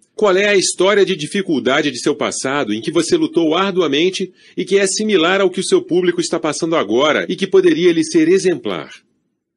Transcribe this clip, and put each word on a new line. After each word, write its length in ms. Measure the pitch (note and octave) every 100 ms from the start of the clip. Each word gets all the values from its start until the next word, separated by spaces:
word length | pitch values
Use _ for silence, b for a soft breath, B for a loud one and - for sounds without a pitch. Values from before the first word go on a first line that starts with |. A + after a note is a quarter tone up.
| _
Qual 200 | - G#3
é 140 | F#3 G#3
a 80 | G3
história 480 | - - F#3 G#3
de 100 | F3+
dificuldade 760 | F#3 D3 G3 F#3 C3 A#2 C#3+ C#3+
de 100 | A#2+
seu 160 | D#3 C#3+
passado 560 | A2 - C3 C#3+ A2
em 80 | G#2+
que 100 | D#3+
você 260 | D#3+ D#3+ E3+
lutou 380 | D#3 F3 D#3
arduamente 800 | E3+ G3 F3+ D#3 C#3 F#3 F#3 F#3 b b -
e 80 |
que 140 | F3 G3
é 80 | G3
similar 560 | - G#3+ F#3 E3 G3
ao 80 | F#3+
que 100 | F#3
o 40 |
seu 180 | F3 F3+
público 400 | - F3 F3+ F3
está 180 | - E3+
passando 340 | - - E3
agora 520 | D#3+ G2+ A#2 D3+ A#2 E2+
e 80 | F3+
que 100 | F#3+
poderia 460 | F#3+ F3+ D#3 F3+
lhe 100 | E3
ser 240 | D#3 E3+ D#3+
exemplar? 640 | F#3+ F3+ C#3 G#2+ E2+ C2+ - _ _ _ _ _